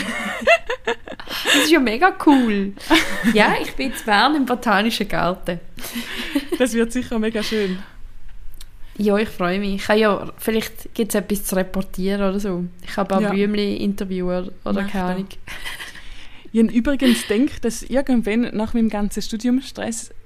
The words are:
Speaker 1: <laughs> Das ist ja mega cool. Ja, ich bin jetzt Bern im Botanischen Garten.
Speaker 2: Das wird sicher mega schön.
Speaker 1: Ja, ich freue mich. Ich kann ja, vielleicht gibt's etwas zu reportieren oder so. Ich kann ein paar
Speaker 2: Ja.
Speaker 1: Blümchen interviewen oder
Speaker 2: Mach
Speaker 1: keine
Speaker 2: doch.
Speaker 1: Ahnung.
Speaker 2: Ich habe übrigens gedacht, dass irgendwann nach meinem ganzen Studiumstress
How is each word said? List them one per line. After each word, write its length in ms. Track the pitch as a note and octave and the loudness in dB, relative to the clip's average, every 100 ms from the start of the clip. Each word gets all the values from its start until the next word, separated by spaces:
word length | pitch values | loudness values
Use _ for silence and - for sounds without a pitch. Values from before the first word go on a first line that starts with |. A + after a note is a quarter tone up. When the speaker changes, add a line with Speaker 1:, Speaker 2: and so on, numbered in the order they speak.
Speaker 1:
<laughs> 40 | G3 G#3+ G#3 - A#3+ E5+ - B4+ - - - - - | 0 -4 -6 -2 2 2 2 -4 -2 -4 -6 -12 -10
Das 360 | - - C#4+ | -6 2 4
ist 60 | D4+ | 6
ja 80 | D#4+ | 6
mega 320 | B3+ A3+ F4+ F#4+ E4 | 4 4 2 4 6
cool. 460 | C#4 A#3+ G3+ G3 - - E4 - - A3+ | 6 6 2 0 -6 2 2 2 0 4
Ja, 220 | G#3 A3+ G4 | 6 4 4
ich 100 | - | -2
bin 160 | - C4 | -4 -4
jetzt 140 | - | -4
Bern 300 | - G3+ B3 | 2 4 6
im 100 | D4+ | 4
Botanischen 640 | B3+ B3 B3 G3 A3 - G3+ | 2 0 2 2 2 0 -2
Garten. 520 | E3 E3+ F#3 - F3 - - - A#3 - - - C#4+ - F4 | 0 0 -2 -4 -6 -8 -10 -8 -8 -8 -8 -4 -4 -2 0
Speaker 2:
Das 140 | B3 | 2
wird 180 | A3+ A3+ | 2 0
sicher 260 | B3 A#3+ A3+ | 0 -2 -2
mega 220 | G#3+ A3 | -2 -2
schön. 340 | G#3 A3 G3 F#3 G3 - - - - - - - - - - - | -2 0 0 -4 -8 -14 -12 -8 -8 -6 -8 -8 -12 -10 -12 -2
Speaker 1:
Ja, 200 | G#3 G3+ | 2 2
ich 100 | A3 | 0
freue 300 | - F3+ F#3+ | -2 -2 0
mich. 160 | G3+ G3 | -2 -4
Ich 80 | |
kann 140 | - G#3+ | 2 4
ja, 340 | G#3+ G3 F#3+ - | 4 2 -4 -6
vielleicht 560 | - A3 A3 - - | -2 0 -2 -10 -10
gibt's 200 | - A3+ | -4 0
etwas 300 | G#3+ F#3+ G3+ | 0 0 -4
zu 100 | - F#3+ | 0 -2
reportieren 720 | F#3 G3 F#3+ - F#3+ G3+ G3 | 0 -2 -4 -2 -2 2 2
oder 120 | G3 | 0
so. 240 | G3+ F3 F3+ - | -2 -2 -4 -8
Ich 80 | - | -8
kann 100 | - | -4
ein 40 | F#3+ | 0
paar 140 | F#3+ | 2
Speaker 2:
Ja. 80 | G#3 | 2
Speaker 1:
Blümchen 460 | G3 G3+ G#3 G3+ G3+ | 2 2 2 0 0
interviewen 760 | G#3 G3 G3 F#3 F3+ F3+ F3+ - | -2 -2 -4 -2 0 -2 -4 -6
oder 180 | - G3 | -2 -2
Speaker 2:
Mach 80 | G3 | 0
Speaker 1:
keine 140 | G3 | -2
Speaker 2:
doch. 60 | F3+ | -2
Speaker 1:
Ahnung. 140 | F#3+ G3 - - - - - - - - - - - - | -2 -6 -10 -12 -10 -10 -10 -14 -14 -12 -12 -12 -14 -4
Speaker 2:
Ich 80 | A3 | 2
habe 120 | A3+ | 4
übrigens 540 | A#3+ C4 C#4 C4 A3+ - | 4 2 2 4 2 2
gedacht, 380 | G#3 D4 - | 2 2 0
dass 180 | A#3 A3 | -4 -4
irgendwann 680 | - B3+ C#4+ B3 G#3 A3 A#3+ G3+ | -2 -2 2 2 2 0 0 -2
nach 180 | A3 | -2
meinem 140 | A#3 A3 | 2 2
ganzen 340 | G#3 G3+ - | 0 -2 -2
Studiumstress 880 | - A3 B3 B3+ C4+ - G#3 A3+ - - | -4 -2 0 0 -2 -8 -6 -6 -10 -12